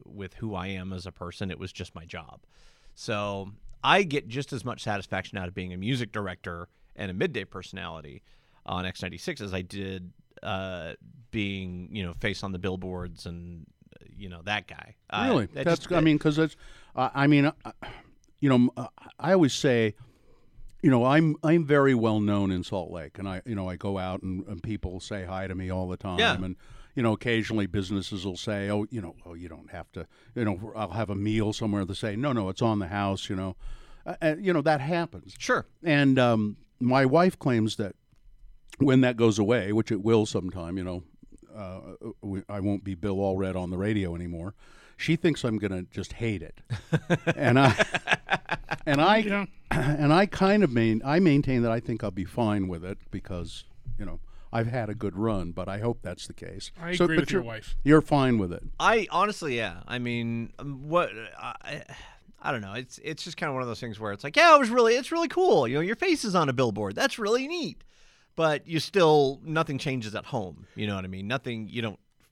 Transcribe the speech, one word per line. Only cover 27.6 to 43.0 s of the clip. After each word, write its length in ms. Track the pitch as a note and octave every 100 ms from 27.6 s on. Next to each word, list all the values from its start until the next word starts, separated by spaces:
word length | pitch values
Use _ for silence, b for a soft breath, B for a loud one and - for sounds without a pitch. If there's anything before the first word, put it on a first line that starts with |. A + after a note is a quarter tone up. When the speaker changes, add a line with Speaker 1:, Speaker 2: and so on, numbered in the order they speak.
| G2
Speaker 2:
businesses 580 | G2+ F#2 G2+ F2+ G2+
will 120 | F#2+ F2
say, 340 | - G2+ G2+
"Oh, 160 | G#2 G#2+
you 100 | A#2
know, 160 | E2+ - E2+
oh, 80 |
you 140 | E2+ F2
don't 220 | D2+ -
have 180 | F2 -
to," 140 | - D2+ b b A#2+
you 80 |
know, 280 | G#2+ G2 A2 A2
I'll 140 | G2+
have 200 | G#2+ G#2+
a 60 | G2
meal 360 | G#2 A2 G#2+
somewhere, 320 | - A2 G2+
they 100 | F#2+
say, 200 | G2 A2 G#2
"No, 160 | C#3+
no, 160 | A#2+ F#2+
it's 120 | -
on 160 | A#2 G#2
the 80 | F2
house," 400 | G2+ G2 F#2+ -
you 60 |
know. 220 | F#2 F#2+ - b b b b -
Uh, 80 | -
uh, 120 | D#3+ D#3
you 140 | F#3+
know, 80 | E3
that 180 | D3+ D3+
happens. 540 | C#3 F3 E3 E2+ - -
Speaker 1:
Sure. 280 | - G#3+ - _
Speaker 2:
And, 360 | E3 C#3+ C#3 C3
um, 360 | B2 A2+ G#2 - _ -
my 240 | B2 C3 C3
wife 300 | D#3+ F#3 -
claims 380 | C#3 A#2 A2 -
that 200 | G2 - _ _ - - - - - -
when 220 | C#3 C3
that 160 | B2+ A#2
goes 220 | A#2 G#2
away, 320 | G2+ A#2+ F#2+
which 180 | G#2+ A2+
it 120 | G#2
will 240 | G#2+ A2+ G#2+
sometime, 500 | G2+ F2+ F#2 E2 F#2+
you 80 |
know, 180 | F#2 F2+ - _ - - - G#2+
uh, 240 | F#2+ F#2 - - A2+ -
we, 220 | G#2 F#2+ -
I 120 | G2+
won't 240 | G2+ G2+
be 100 | G2
Bill 220 | F2+